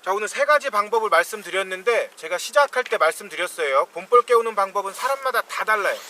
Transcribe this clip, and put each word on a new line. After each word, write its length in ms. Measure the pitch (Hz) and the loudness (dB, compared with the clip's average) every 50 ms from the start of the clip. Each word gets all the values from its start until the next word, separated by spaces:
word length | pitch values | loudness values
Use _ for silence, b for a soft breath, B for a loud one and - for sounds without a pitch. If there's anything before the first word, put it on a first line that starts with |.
| - | -2
자, 60 | 180 190 | -2 -2
오늘 160 | 208 214 202 | -2 -2 -4
세 160 | - 240 277 | -2 -2 2
가지 240 | - 202 - - - | 4 2 2 2 0
방법을 400 | 220 208 208 214 226 226 220 208 | -2 -2 0 0 0 0 0 2
말씀드렸는데 1000 | 170 165 175 - - 208 202 175 170 190 190 190 185 185 185 240 233 208 135 - - | 2 2 2 0 -4 -12 -10 -6 -4 -4 -4 -4 -6 -4 -2 0 0 0 0 -2 -8
제가 220 | - - 160 180 | -14 -8 -6 -6
시작할 480 | 175 - - - 294 285 - - 254 247 | -6 -6 0 2 2 2 2 0 -4 -2
때 120 | - 226 | -2 0
말씀드렸어요. 880 | 202 208 214 220 - 208 196 156 151 175 175 - - 160 143 135 139 170 | 2 2 0 0 -2 -12 -12 -6 -6 -6 -6 -4 -4 -2 2 2 2 0
봄볼 360 | - - 170 185 - 240 240 240 | 0 -4 -14 -4 4 4 4 6
깨우는 320 | - 240 233 226 226 220 | 6 2 2 2 0 -2
방법은 380 | 202 196 196 185 202 190 196 190 | -2 -2 2 2 2 2 2 -6
사람마다 480 | - - 269 277 277 269 262 247 226 | -4 -2 -2 -2 0 -2 -2 -2 -2
다 240 | - - - - 180 | -4 -4 -6 -6 0
달라요. 320 | 214 220 214 190 160 120 107 - | 2 2 2 2 0 -2 -2 -6